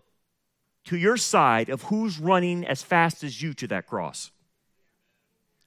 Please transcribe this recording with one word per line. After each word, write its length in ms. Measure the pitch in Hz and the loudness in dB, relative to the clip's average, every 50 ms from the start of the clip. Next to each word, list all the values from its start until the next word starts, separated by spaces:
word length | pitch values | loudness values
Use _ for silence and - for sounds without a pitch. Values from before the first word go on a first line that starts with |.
| _ _ _ _ _ _ _ _ _ _ _ _ _ _ _ _ - | _ _ _ _ _ _ _ _ _ _ _ _ _ _ _ _ -10
to 100 | - 175 | -6 -2
your 220 | 170 175 208 247 | 0 2 2 2
side 500 | 226 - - - 185 151 131 113 113 113 | 2 0 2 4 4 6 6 4 4 2
of 160 | 120 135 127 - | -2 -4 -6 -4
who's 360 | - 208 214 226 214 170 156 | -4 -2 -2 -2 -4 -4 -2
running 460 | 156 180 190 180 180 180 175 175 175 | 0 2 2 2 2 0 -2 -4 -4
as 160 | - 135 - | -4 -6 -6
fast 420 | - - 180 170 170 165 - - 156 | -4 0 2 2 2 2 0 -4 -8
as 180 | 139 117 110 | -10 -10 -8
you 120 | 151 160 135 | -8 -8 -8
to 120 | - 127 | -8 -6
that 180 | 104 104 92 - | -6 -6 -6 -6
cross. 460 | - 117 98 85 73 - - - - _ _ _ _ _ _ _ _ _ _ _ _ _ _ _ _ _ _ _ _ _ _ _ _ _ _ _ | -6 -6 -6 -6 -6 -8 -12 -16 -16 _ _ _ _ _ _ _ _ _ _ _ _ _ _ _ _ _ _ _ _ _ _ _ _ _ _ _